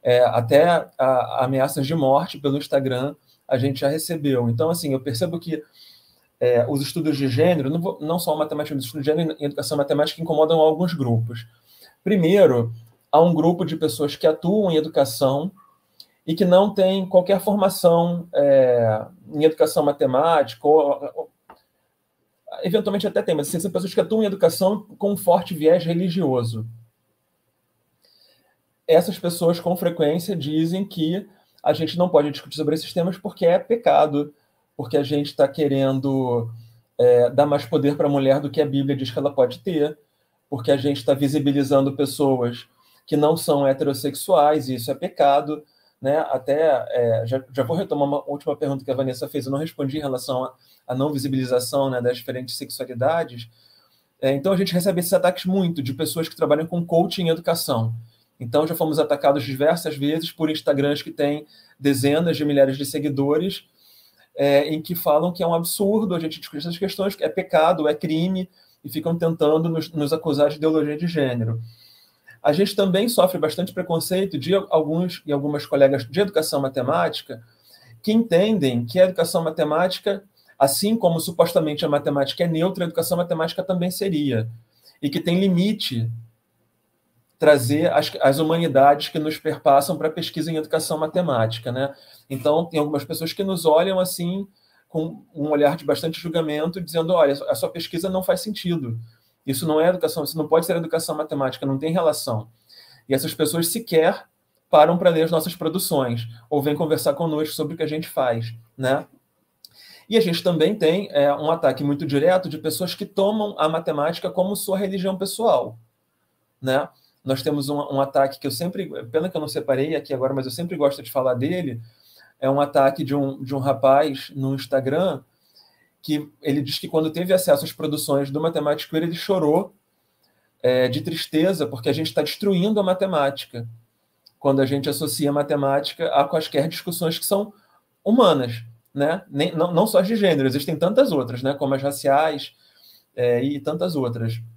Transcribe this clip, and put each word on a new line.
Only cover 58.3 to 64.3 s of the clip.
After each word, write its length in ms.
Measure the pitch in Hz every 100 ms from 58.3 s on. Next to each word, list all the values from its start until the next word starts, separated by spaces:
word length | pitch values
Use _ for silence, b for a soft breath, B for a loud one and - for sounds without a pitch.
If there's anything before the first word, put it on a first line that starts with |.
| _
Então, 260 | 120 147 156
já 80 |
fomos 240 | 165 160 151
atacados 460 | 151 143 143 147
diversas 520 | 123 131 147 170 160 135
vezes 360 | 143 160 165
por 180 | - 156
Instagrams 520 | 156 - 143 143 147
que 100 | -
têm 340 | - 143 147 151 b b b
dezenas 580 | 139 127 139 151 170 151
de 80 |
milhares 320 | 147 143 135 135
de 80 |
seguidores, 800 | 139 151 147 135 139 156 185 190 _ b b b b b b